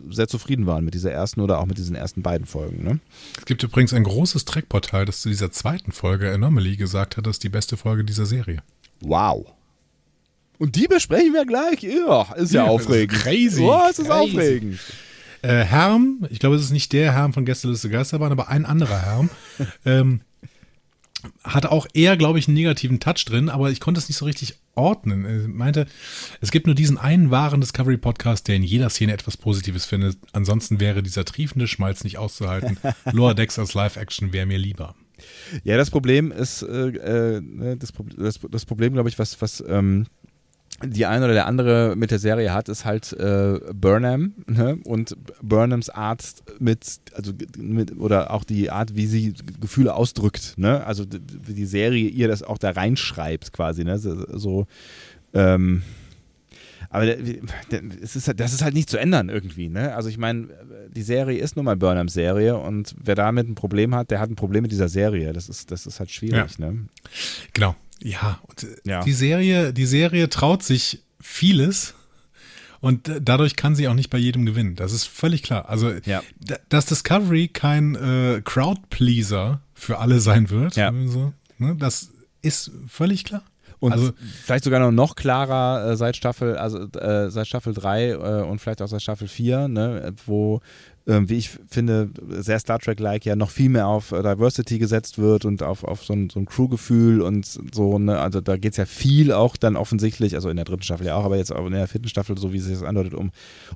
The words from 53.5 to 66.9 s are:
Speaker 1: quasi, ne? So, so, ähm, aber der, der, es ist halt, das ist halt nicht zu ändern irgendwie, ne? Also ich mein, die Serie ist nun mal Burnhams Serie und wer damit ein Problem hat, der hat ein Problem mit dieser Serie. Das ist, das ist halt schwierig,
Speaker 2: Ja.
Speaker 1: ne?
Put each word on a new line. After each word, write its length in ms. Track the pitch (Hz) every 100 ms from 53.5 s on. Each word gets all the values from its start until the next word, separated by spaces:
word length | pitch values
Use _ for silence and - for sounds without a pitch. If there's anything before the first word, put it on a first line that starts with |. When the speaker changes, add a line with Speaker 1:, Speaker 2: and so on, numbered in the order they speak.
Speaker 1:
quasi, 300 | - 82 82
ne? 160 | 85 101
So, 260 | 104 87 - -
so, 260 | 101 95 98 - - - - - _ 101
ähm, 480 | 92 92 92 90 90 - - - _ _ _ - - - 87
aber 160 | 98 113
der, 120 | 123 120 - 117 - -
der, 120 | 101 104 90
es 140 | 104 135
ist 120 | 143
halt, 120 | 104
das 120 | 120
ist 100 | 131
halt 100 | 151
nicht 160 | 147 151
zu 80 | 110
ändern 320 | 160 160 92
irgendwie, 400 | 107 92 80 85
ne? 240 | 92 139 113
Also 140 | 113
ich 80 | 110
mein, 320 | 113 117 110 85 127 107 101 117
die 80 |
Serie 340 | 107 123 135 117
ist 180 | 147 -
nun 80 | 135
mal 100 | 98
Burnhams 360 | 92 90 87
Serie 440 | 87 85 101 113 113
und 380 | 73 104 104 -
wer 140 | -
damit 340 | 101 104 120 117
ein 60 | 104
Problem 380 | 98 101 117
hat, 160 | 123 117
der 100 | 101
hat 120 | 110
ein 40 | 107
Problem 280 | 95 104
mit 80 | 117
dieser 180 | 101 90
Serie. 420 | 92 104 95 78
Das 160 | 85 90
ist, 220 | - -
das 160 | 87 -
ist 140 | -
halt 100 | 92
schwierig, 480 | - 110 113 87 -
Speaker 2:
Ja. 140 | 80
Speaker 1:
ne? 140 | 113 107